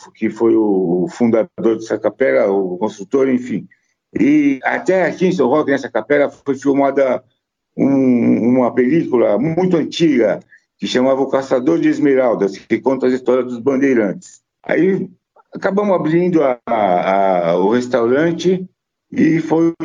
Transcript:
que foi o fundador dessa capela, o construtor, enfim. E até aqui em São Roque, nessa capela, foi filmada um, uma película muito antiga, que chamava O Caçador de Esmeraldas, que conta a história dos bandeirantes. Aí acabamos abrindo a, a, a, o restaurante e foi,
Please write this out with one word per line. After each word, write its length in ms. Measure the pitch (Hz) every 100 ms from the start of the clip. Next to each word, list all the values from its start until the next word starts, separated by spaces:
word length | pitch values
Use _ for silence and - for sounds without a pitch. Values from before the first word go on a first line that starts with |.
| -
que 160 | - 110
foi 240 | - 117 113
o 500 | 107 95 90 90 87
fundador 680 | - 120 113 101 - 113 113
dessa 220 | - 110
capela, 520 | 107 - 135 131 107
o 280 | 98 92 90
construtor, 500 | 104 - 95 139 135
enfim. 380 | 123 - 101 - _ _ _ _ -
E 400 | 135 151 143 131
até 440 | 120 123 - 185 165
aqui 200 | - 180
em 60 |
São 160 | 156 123
Roque, 220 | 147 135
nessa 200 | 139 120
capela, 400 | 113 110 143 135
foi 240 | - -
filmada 680 | 135 139 139 139 135 131 113 - _ _ _ _ -
um, 800 | 127 139 131 120 117 117 117 131
uma 160 | 120
película 680 | 123 123 165 - 123 110 104
muito 380 | 156 160 185 170
antiga, 640 | 131 - 165 127 107 82 - - _ -
que 80 | 101
chamava 340 | 127 131 135
O 80 | 135
Caçador 500 | 135 131 131 131 165
de 100 | 156
Esmeraldas, 680 | 147 143 131 127 98 98 -
que 220 | - 110
conta 280 | 131 131 127
a 40 |
história 320 | 127 127 127
dos 160 | 123 120
bandeirantes. 840 | 117 131 139 120 101 87 - - _ _
Aí 480 | - 143 180 196 190 - _ _ _
acabamos 400 | - 196 196 208
abrindo 480 | 175 151 170 180 165
a, 160 | 143 123 -
a, 840 | 117 98 90 82 98 98 90 85
a, 80 | 87
o 120 | 95
restaurante 960 | 123 123 127 117 135 170 160 180 185 185 _ _ _ -
e 300 | - 160 160
foi, 320 | - 160 165 165